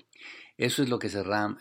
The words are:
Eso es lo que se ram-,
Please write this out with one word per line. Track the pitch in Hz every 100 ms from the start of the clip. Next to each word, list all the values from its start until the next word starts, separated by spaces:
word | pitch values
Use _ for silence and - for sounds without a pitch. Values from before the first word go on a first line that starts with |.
| _ - - - - -
Eso | 123 -
es | 127
lo | 120
que | 104
se | 101
ram-, | 92 104 104 95